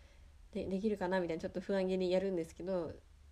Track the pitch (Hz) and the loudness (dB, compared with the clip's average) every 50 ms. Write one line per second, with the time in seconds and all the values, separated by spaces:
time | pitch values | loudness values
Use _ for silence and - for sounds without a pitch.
0 | - - - - - - - - - - - 202 190 180 190 190 190 220 208 190 | -20 -20 -20 -20 -20 -20 -20 -20 -20 -8 -6 -6 -4 -2 -2 0 2 0 0 2
1 | 185 180 190 190 180 170 160 170 196 190 190 180 190 - 202 196 190 185 190 185 | 0 0 2 2 2 0 -2 -2 -4 -4 -4 -4 -2 0 0 2 2 2 2 2
2 | 185 180 180 185 190 196 190 170 160 165 - - 170 180 190 180 165 143 - - | 2 4 4 4 2 2 0 0 -2 -4 -6 -10 -6 -2 -2 -2 -2 -4 -6 -12
3 | - - - - - - | -16 -20 -20 -20 -20 -20